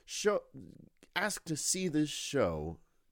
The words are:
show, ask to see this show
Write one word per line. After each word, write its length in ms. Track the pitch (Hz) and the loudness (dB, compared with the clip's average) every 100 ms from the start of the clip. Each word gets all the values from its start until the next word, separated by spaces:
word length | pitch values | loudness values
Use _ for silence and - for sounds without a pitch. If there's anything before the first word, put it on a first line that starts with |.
show, 380 | - - 202 202 - 135 - - - _ - | -10 0 2 2 -2 -12 -18 -20 -20 _ -8
ask 300 | 180 202 - | -2 -2 -2
to 120 | - 151 | -4 -2
see 300 | - 185 185 | 0 0 2
this 220 | 151 147 | 2 2
show 720 | - - 139 95 80 76 82 _ _ _ | -2 -2 2 2 2 -4 -6 _ _ _